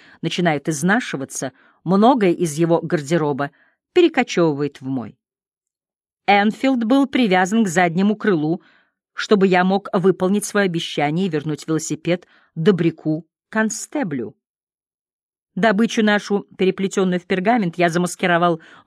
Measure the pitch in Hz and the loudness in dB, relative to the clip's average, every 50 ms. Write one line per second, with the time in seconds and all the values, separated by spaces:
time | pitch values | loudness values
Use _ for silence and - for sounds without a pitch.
0 | - - - _ - 160 - - 175 170 151 143 - - - 135 147 180 202 247 | -20 -20 -18 _ -8 -6 -4 -2 0 0 0 0 -2 -4 -4 -2 0 0 0 0
1 | - - - 139 135 - - - 147 127 - _ _ _ _ _ _ 156 185 196 | 0 -4 -8 -10 -10 -10 -10 -10 -10 -10 -10 _ _ _ _ _ _ 0 2 4
2 | 214 240 294 240 202 175 170 - 175 160 143 156 170 165 170 - - 143 175 156 | 6 6 4 4 2 2 2 0 -2 -4 0 -2 0 2 2 0 0 -2 -4 -4
3 | 143 135 170 165 156 147 143 131 143 143 - _ _ _ _ _ _ _ _ 359 | -2 -2 -2 0 0 -2 -2 -4 -6 -8 -8 _ _ _ _ _ _ _ _ 2
4 | 339 320 - 269 247 - - 180 170 160 143 139 147 143 - - 131 131 135 127 | 2 4 2 0 -2 -2 0 0 0 0 0 -2 -4 -6 -6 -10 -8 -6 -6 -6
5 | 110 104 - _ _ _ _ _ _ _ _ _ _ _ _ _ _ _ _ _ | -8 -10 -14 _ _ _ _ _ _ _ _ _ _ _ _ _ _ _ _ _
6 | _ _ _ _ _ - 202 202 202 220 208 - - 269 269 240 233 214 262 277 | _ _ _ _ _ 2 2 2 2 0 -2 0 0 0 0 0 0 2 2 2
7 | 277 254 - 254 247 202 185 180 190 180 214 233 226 190 147 185 180 175 160 185 | 2 2 0 0 2 2 2 2 2 2 2 0 0 0 2 0 0 2 2 2
8 | 196 208 214 214 - 214 185 151 147 156 175 - - _ _ _ _ _ _ _ | 0 0 0 0 0 0 0 0 0 -2 -4 -4 -8 _ _ _ _ _ _ _
9 | _ _ _ - - - 214 196 196 196 180 180 180 185 190 196 - - - 190 | _ _ _ -12 0 0 2 4 4 4 4 4 2 2 0 0 -2 -2 -4 2
10 | 165 190 175 - 185 185 202 208 196 - - 208 202 190 165 165 - - - 165 | 2 2 2 2 0 0 0 -2 -4 -2 -2 0 0 0 -2 -4 -6 -6 -4 -4
11 | 147 147 151 175 196 190 156 147 131 151 151 - - - 160 156 151 - 151 - | -2 -2 -2 -2 -2 -2 -2 -4 -4 -4 -6 -6 -4 -4 -4 -4 -4 -6 -8 -6
12 | - 170 175 180 - _ _ _ _ _ _ 165 160 208 196 160 170 165 160 - | -4 -4 -4 -4 -4 _ _ _ _ _ _ 0 2 2 2 2 2 -2 -2 -2
13 | - 156 156 160 - _ _ _ _ _ - 220 220 214 - - - - - 302 | -4 -4 -4 -4 -6 _ _ _ _ _ -4 -4 -4 -4 -4 -8 -12 -10 -8 -6
14 | 262 175 143 127 110 107 - _ _ _ _ _ _ _ _ _ _ _ _ _ | -6 -4 -6 -6 -8 -10 -12 _ _ _ _ _ _ _ _ _ _ _ _ _
15 | _ _ _ _ _ _ _ _ _ _ _ 185 185 220 208 196 226 214 - 240 | _ _ _ _ _ _ _ _ _ _ _ 0 0 2 2 2 0 0 0 0
16 | 214 214 208 202 - - 202 196 - - - - 190 185 185 - 196 185 - 202 | 2 2 2 0 0 -2 -4 -4 -4 -8 -6 -2 -2 -2 0 -2 -4 -4 -2 0
17 | 190 185 180 180 - - 196 185 180 214 247 247 196 170 165 170 175 175 160 175 | 0 0 0 -2 -4 -4 -4 -2 0 0 0 0 -2 -4 0 0 0 2 2 0
18 | 180 165 - - - 180 175 170 175 175 165 160 - - - - _ | -2 -2 -4 -4 0 0 2 2 2 2 0 -2 -6 -16 -20 -14 _